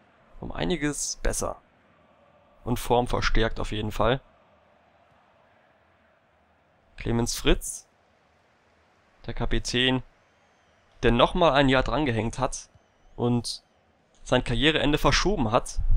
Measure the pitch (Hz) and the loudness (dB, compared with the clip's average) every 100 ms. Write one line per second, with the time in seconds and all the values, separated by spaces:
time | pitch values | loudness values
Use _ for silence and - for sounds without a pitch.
0 | _ _ _ - - 131 160 170 147 139 | _ _ _ -16 -12 -6 -4 -2 -4 -6
1 | - - - 113 - - _ _ _ _ | -8 -4 -4 -4 -6 -8 _ _ _ _
2 | _ _ _ _ _ _ - 123 - 120 | _ _ _ _ _ _ -6 -4 0 0
3 | 123 107 - - 113 - - 107 107 - | 2 0 2 2 2 -2 -6 -6 -6 0
4 | 107 135 _ _ _ _ _ _ _ _ | 0 0 _ _ _ _ _ _ _ _
5 | _ _ _ _ _ _ _ _ _ _ | _ _ _ _ _ _ _ _ _ _
6 | _ _ _ _ _ _ _ _ _ - | _ _ _ _ _ _ _ _ _ -10
7 | 117 117 123 - - - - - - _ | -2 -2 -2 -2 0 0 -2 -14 -18 _
8 | _ _ _ _ _ _ _ _ _ _ | _ _ _ _ _ _ _ _ _ _
9 | _ _ - 117 120 113 - 123 127 127 | _ _ -10 -4 -2 -2 -2 0 0 0
10 | - _ _ _ _ _ _ _ _ - | -4 _ _ _ _ _ _ _ _ -2
11 | 120 120 160 185 170 139 135 131 127 123 | 2 4 4 4 4 4 4 4 2 -2
12 | 147 113 113 - 127 - - _ _ _ | 0 -2 -2 -2 -4 -6 -14 _ _ _
13 | _ - 120 120 - - _ _ _ _ | _ -4 -2 0 -4 -12 _ _ _ _
14 | _ _ - 127 - 117 147 151 143 147 | _ _ -2 -2 0 0 2 2 0 2
15 | 151 - 175 202 110 123 - - - | 2 2 0 0 0 0 -2 0 4